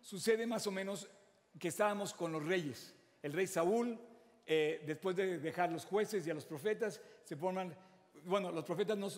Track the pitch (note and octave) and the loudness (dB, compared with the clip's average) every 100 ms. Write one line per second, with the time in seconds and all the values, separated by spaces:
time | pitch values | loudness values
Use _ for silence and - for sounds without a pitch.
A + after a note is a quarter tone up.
0 | - F#3+ A3 A3 A#3 A3+ G#3 F#3+ G3 G3+ | -12 -2 2 4 2 -2 -2 -2 -2 -6
1 | - - - _ _ D#3 F3 D#3 G#3 G3+ | -8 -18 -20 _ _ -6 -2 2 2 2
2 | D#3+ - E3+ D#3+ D3+ F#3 D3+ A2+ - - | -2 -2 -2 0 2 2 0 -4 -12 -20
3 | _ _ C#3+ D#3 F#3 E3 E3+ A3+ A#3+ A3+ | _ _ -4 0 0 2 4 4 2 -2
4 | - - - - - D#3+ D3+ D#3+ D3+ D3 | -10 -20 -20 -10 2 4 4 0 -4 -4
5 | F#3+ F3+ F#3+ E3+ D#3 F3 F3 E3 - G3+ | -2 0 0 0 -2 0 0 0 0 0
6 | G#3+ G3+ D#3+ D#3 - D3+ G3+ G#3+ G#3+ - | 2 0 -2 -4 -6 -4 -2 0 -2 -4
7 | - - - D3 F#3 F#3 F#3 D3 - - | -12 -20 -12 -4 -2 -2 -4 -8 -18 -20
8 | _ D3+ E3+ G3+ F3+ E3+ C#3+ E3+ G#3 G#3 | _ -12 0 2 2 -2 -2 0 2 0
9 | G3 | -2